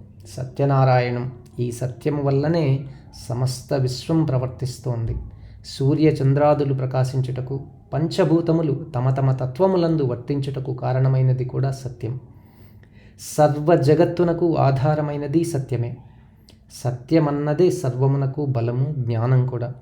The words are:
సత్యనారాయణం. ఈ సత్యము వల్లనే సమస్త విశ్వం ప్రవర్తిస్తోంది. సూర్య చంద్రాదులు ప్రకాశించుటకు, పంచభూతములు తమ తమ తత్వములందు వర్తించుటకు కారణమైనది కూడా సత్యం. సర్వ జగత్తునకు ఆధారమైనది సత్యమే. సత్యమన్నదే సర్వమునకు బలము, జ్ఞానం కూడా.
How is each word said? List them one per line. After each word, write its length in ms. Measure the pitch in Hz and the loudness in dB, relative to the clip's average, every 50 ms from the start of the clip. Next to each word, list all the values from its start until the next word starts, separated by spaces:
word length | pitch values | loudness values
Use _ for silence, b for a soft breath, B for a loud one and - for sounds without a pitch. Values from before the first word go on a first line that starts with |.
| - - - - - | -16 -20 -20 -20 -20
సత్యనారాయణం. 1040 | - - - 131 - - - 139 143 139 135 135 131 127 127 123 123 120 123 123 127 - - - - - - | -16 -12 -12 -12 -8 -4 -2 0 2 4 4 4 4 4 4 2 0 -2 -4 -4 -6 -8 -12 -18 -12 -8 -6
ఈ 140 | 120 120 | -4 -4
సత్యము 500 | 117 - 131 127 - - - 151 147 147 | -4 -4 -6 -6 -6 -4 -4 -2 -2 0
వల్లనే 640 | 139 139 139 135 147 156 170 170 156 135 135 139 - B B B B B B - - - | 0 0 2 2 2 2 2 2 2 2 2 0 -2 B B B B B B -14 -8 -6
సమస్త 460 | 120 120 127 127 - - - - 147 | -4 -2 -2 -2 -4 -6 -6 -4 -2
విశ్వం 500 | 135 127 127 - - - - 165 160 156 | 0 0 -2 -2 -4 -4 0 0 2 2
ప్రవర్తిస్తోంది. 920 | 135 135 127 127 127 - - 131 127 - - - 131 117 117 113 110 - - - - B B B B B B B | 2 0 -2 -2 -4 -6 -6 -8 -8 -8 -6 -6 -6 -4 -4 -4 -4 -4 -6 -8 -12 B B B B B B B
సూర్య 440 | - - - 135 135 151 - 156 156 | -12 -6 0 2 2 4 4 4 4
చంద్రాదులు 680 | 139 - 139 135 139 147 147 147 147 143 143 135 135 | 4 4 2 2 4 4 4 4 4 4 2 0 -2
ప్రకాశించుటకు, 920 | 131 131 127 - 131 131 127 - 131 123 - 131 127 127 127 139 135 - - - - - - | -2 -4 -2 0 0 0 0 0 -2 -2 -2 -4 -6 -6 -6 -8 -8 -10 -12 -18 -20 -12 -6
పంచభూతములు 960 | - 139 160 165 - - 190 151 160 151 - - 160 170 165 147 - - - - - | -4 -2 -2 0 0 2 2 4 4 2 2 2 2 2 2 0 -2 -2 -4 -6 -4
తమ 160 | 123 127 135 | -2 0 0
తమ 220 | 131 139 135 131 | 0 2 2 2
తత్వములందు 680 | 131 - 127 131 - - 190 190 190 180 170 165 165 156 | 0 0 -2 -4 0 2 2 2 4 2 2 2 2 2
వర్తించుటకు 720 | 139 123 120 113 - - 143 139 135 139 131 131 - 135 127 | 0 0 -2 -4 -4 -4 -4 -4 -4 -4 -6 -8 -6 -8 -6
కారణమైనది 680 | - 123 123 127 131 131 135 131 131 131 131 127 131 123 | -4 -4 -2 0 2 2 2 4 4 4 2 2 0 -2
కూడా 260 | 127 - 131 131 135 | -4 -2 -2 -2 -2
సత్యం. 500 | 131 - - 120 - - - 120 127 131 - - b b b b b b b b b b b b b b b b b b | -4 -4 -8 -12 -10 -8 -8 -8 -8 -8 -10 -16 b b b b b b b b b b b b b b b b b b
సర్వ 540 | - - - - 151 147 143 147 151 156 170 | -16 -6 0 2 2 2 2 2 2 2 4
జగత్తునకు 840 | 147 131 143 151 156 175 175 170 - 180 170 165 165 175 165 151 | 4 6 6 6 6 4 2 2 0 0 0 0 0 0 0 2
ఆధారమైనది 880 | 135 131 135 135 135 123 151 151 151 151 147 147 143 143 147 143 165 170 | 2 2 2 2 2 2 0 0 0 0 -2 -4 -4 -4 -2 -2 0 0
సత్యమే. 520 | - - 131 131 - 123 113 117 120 - - b b b b b b b b b b b b b - | 0 -2 -4 -4 -4 -4 -4 -4 -4 -6 -12 b b b b b b b b b b b b b -20
సత్యమన్నదే 1000 | - - - 123 127 - - - 160 160 151 143 143 143 147 147 151 156 180 180 | -14 -8 -6 -6 -6 -6 -2 2 2 2 4 2 0 0 -2 0 2 4 4 4
సర్వమునకు 760 | - - - 131 120 127 135 135 139 139 139 135 - 147 147 | 2 2 -2 -4 -2 0 2 2 2 2 0 -2 -2 -4 -2
బలము, 480 | 135 127 120 113 117 120 127 135 151 151 135 | -2 -2 0 -2 -2 0 -2 -2 -2 -2 -4
జ్ఞానం 480 | 120 113 120 110 113 127 131 127 123 | -2 -2 -2 0 2 2 4 4 2
కూడా. 280 | 127 123 117 123 123 127 - | 2 -2 -4 -6 -6 -10 -12